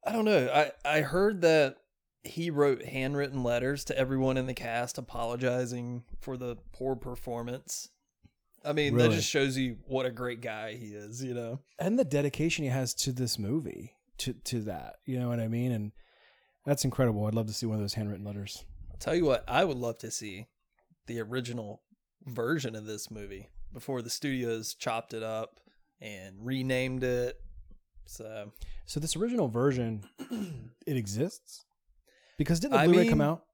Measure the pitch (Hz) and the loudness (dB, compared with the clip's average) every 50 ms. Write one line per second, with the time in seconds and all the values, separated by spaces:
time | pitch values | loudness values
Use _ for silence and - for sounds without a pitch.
0 | - - 220 233 214 214 208 170 127 123 135 143 - - - - - 143 151 156 | -2 0 0 2 4 6 6 6 6 6 6 4 4 4 0 -4 0 2 2 2
1 | 151 135 156 180 196 208 220 185 170 165 160 156 147 131 131 - _ _ _ _ | 2 2 2 4 4 4 2 4 6 8 8 8 6 4 2 -6 _ _ _ _
2 | _ _ _ _ _ - - - 165 170 156 143 147 143 135 - - - 139 135 | _ _ _ _ _ -12 -6 -4 -2 0 4 6 6 6 6 2 -2 -6 -4 -2
3 | 131 135 143 143 143 135 135 135 123 120 120 120 123 131 143 143 - - 123 135 | -2 0 0 0 -2 0 -2 -2 0 2 2 2 2 0 -2 -2 -4 -4 0 0
4 | 131 127 135 131 131 131 131 131 127 131 127 - 117 117 117 120 120 120 - - | 0 2 2 2 2 2 2 2 0 -2 -4 -6 -4 -2 -2 -2 -2 -2 -6 -8
5 | 127 - - 117 117 117 120 120 127 127 123 127 127 120 123 123 120 120 123 120 | -10 -8 -6 -4 -2 -2 -2 0 0 2 2 2 0 -2 -2 -6 -4 -6 -6 -8
6 | 120 _ - - - - 131 127 123 123 120 107 - - - - 127 135 135 117 | -8 _ -10 -10 -6 -6 -6 -6 -4 -6 -8 -8 -12 -18 -10 -4 -2 -2 -2 -2
7 | - 127 123 123 - 127 120 117 117 120 123 135 - - - - - - _ _ | -4 -10 -10 -8 -8 -6 -6 -6 -6 -6 -8 -8 -8 -8 -8 -8 -8 -12 _ _
8 | _ _ _ _ _ - _ _ _ _ _ _ _ 147 147 156 147 143 117 120 | _ _ _ _ _ -20 _ _ _ _ _ _ _ 0 2 4 4 4 6 8
9 | 123 117 110 101 98 - - 151 139 139 131 131 131 127 117 - - - 127 131 | 8 8 6 4 0 2 2 2 2 4 2 0 0 -2 -2 -6 -8 -4 -2 -2
10 | 127 127 117 113 127 123 120 113 120 117 110 107 110 110 107 120 117 104 104 104 | -2 -2 -4 -4 -6 -6 -6 -6 -8 -8 -6 -6 -8 -8 -8 -10 -12 -12 -12 -12
11 | 104 104 113 123 135 127 123 120 117 113 120 135 _ _ _ - 156 185 220 247 | -12 -12 -10 -8 -6 -6 -4 -4 -6 -6 -8 -8 _ _ _ -2 0 0 2 2
12 | 254 143 143 143 143 143 - - 151 165 165 - 151 135 123 135 131 120 - - | 2 2 2 2 2 2 0 2 0 0 2 0 0 0 0 0 0 -2 -2 -2
13 | - 139 127 127 127 117 - - 104 98 127 160 143 95 - - - 120 _ _ | -2 -2 0 0 0 0 0 -2 -2 0 0 0 -2 -4 -10 -10 -14 -14 _ _
14 | _ _ _ - - 135 123 - - - 131 117 107 107 92 78 62 57 - _ | _ _ _ -6 -6 -6 -6 -6 -6 -4 -2 -2 -2 -2 -6 -6 -8 -12 -16 _
15 | _ - 131 123 123 120 120 117 113 113 113 117 123 127 123 110 104 104 - - | _ -4 -2 -2 0 0 0 0 0 0 0 0 2 2 0 0 -2 -4 -8 -12
16 | - _ _ _ _ _ _ _ _ _ _ _ _ - 143 - - 139 117 - | -20 _ _ _ _ _ _ _ _ _ _ _ _ 0 0 2 2 0 4 4
17 | 131 120 110 104 104 107 107 113 110 107 104 - - 113 110 107 104 101 - - | 4 4 4 4 2 2 2 2 0 0 -2 -4 -2 0 0 0 0 -2 -2 -2
18 | 107 104 104 90 101 104 101 101 98 98 - - - - - - - - - - | -2 -4 -4 -6 -8 -8 -8 -8 -8 -8 -10 -14 -14 -16 -16 -14 -14 -12 -12 -8
19 | - - 151 175 175 147 131 113 - - 120 143 185 185 139 123 120 117 117 - | -4 0 2 2 4 4 4 2 0 2 4 4 4 4 2 -2 -2 -4 -4 -4
20 | - 113 - - - 107 95 95 107 _ _ _ _ _ _ _ _ _ _ _ | -8 -8 -8 -8 -8 -8 -10 -10 -12 _ _ _ _ _ _ _ _ _ _ _
21 | _ - 120 117 110 - 120 131 123 120 117 120 110 101 107 - _ _ _ _ | _ -8 -6 -6 -4 -4 -4 -4 -4 -4 -6 -6 -6 -8 -10 -14 _ _ _ _
22 | _ _ _ _ - 135 120 117 120 120 160 160 135 123 110 110 107 107 107 104 | _ _ _ _ -16 -12 -6 -4 -2 0 0 0 -2 -4 -6 -8 -8 -8 -8 -8
23 | - - 110 107 104 101 101 95 104 - - - - - - - - - 135 127 | -8 -10 -10 -12 -12 -12 -12 -14 -14 -16 -14 -12 -12 -12 -12 -12 -8 -6 -6 -6
24 | 117 120 - - - 147 135 127 123 117 113 113 110 110 - _ - - 113 113 | -4 -6 -6 -4 -2 -2 -2 0 0 -2 -2 -2 -4 -8 -8 _ -4 -2 -2 -2
25 | 117 _ - 113 110 110 110 110 113 - _ _ _ _ _ _ _ _ _ _ | -4 _ -8 -6 -6 -4 -4 -6 -6 -8 _ _ _ _ _ _ _ _ _ _
26 | - 110 104 95 92 95 95 98 107 123 131 131 131 131 131 127 131 131 131 127 | -14 -14 -12 -12 -14 -16 -16 -12 -6 -4 -2 -2 0 0 0 0 0 0 -2 0
27 | 127 123 123 123 123 127 - - - - - - - - - - _ _ _ - | 0 2 2 2 0 -2 -4 -8 -14 -16 -16 -16 -18 -18 -20 -20 _ _ _ -20
28 | - - - - 110 110 - - 208 - - - - - - - - - - 151 | -20 -18 -14 -14 -12 -12 -10 -10 -12 -12 -12 -12 -10 -8 -8 -10 -8 -8 -6 -6
29 | 147 160 - 160 202 240 247 240 180 127 107 120 127 143 135 127 120 113 110 104 | -4 -4 -2 -2 0 0 2 2 0 2 2 4 4 4 4 2 0 -2 -2 -6
30 | 101 - _ _ - - 247 226 208 180 156 123 107 117 - _ - - 147 131 | -8 -12 _ _ -10 -8 -6 -6 -6 -6 -8 -12 -12 -16 -18 _ -6 -2 -2 -2
31 | 110 98 98 110 143 190 - - _ - - - _ _ _ _ _ _ _ _ | -2 -2 -2 -2 -2 -4 -4 -12 _ -20 -20 -20 _ _ _ _ _ _ _ _
32 | _ _ _ _ _ _ _ - 151 - 170 165 170 285 269 135 151 165 175 - | _ _ _ _ _ _ _ -2 2 2 2 2 2 2 4 6 8 10 10 10
33 | 226 226 226 - - - 165 165 _ _ | 8 8 6 6 4 4 2 -2 _ _